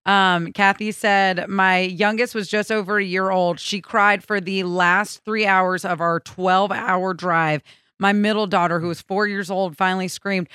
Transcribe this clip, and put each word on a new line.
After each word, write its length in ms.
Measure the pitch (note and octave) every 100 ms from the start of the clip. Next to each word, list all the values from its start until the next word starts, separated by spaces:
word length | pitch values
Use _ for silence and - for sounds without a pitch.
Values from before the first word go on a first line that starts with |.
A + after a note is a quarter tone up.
| F#3+
Um, 460 | G3 F#3 F3 E3+
Kathy 400 | - G3 G3+ G#3+
said, 560 | G3+ G#3+ G3 F#3+ F3 -
"My 320 | G3 F#3+ F#3
youngest 520 | F#3 F3 G#3 A3 A#3+ A3
was 120 | F3+
just 220 | G#3 G#3
over 280 | A3 F#3 G#3
a 60 |
year 260 | F#3+ F#3 F#3+
old. 280 | F#3 F3 E3+
She 220 | - G3+
cried 420 | - A3+ G#3 G3
for 180 | - G3+
the 220 | F3+ F#3+
last 640 | F3+ F3+ F3 F#3+ G#3 -
three 200 | G#3+ G#3+
hours 400 | G#3 F#3+ F#3 F#3
of 160 | F#3+ E3+
our 200 | E3+ E3
twelve-hour 920 | - - F#3 F#3 G3+ F#3+ A#3+ F#3 F#3+
drive. 480 | E3+ F3+ E3 D#3+ D3+ - - _ -
My 140 | G3
middle 340 | G#3 G#3 G#3+ G3+
daughter, 320 | F#3 F3 E3+
who 80 | F3
was 160 | E3
four 240 | - F#3+ G#3
years 240 | G3+ F3+
old, 260 | F#3+ F#3 D3
finally 300 | F#3 F#3 F#3
screamed, 420 | - G3+ F#3+ E3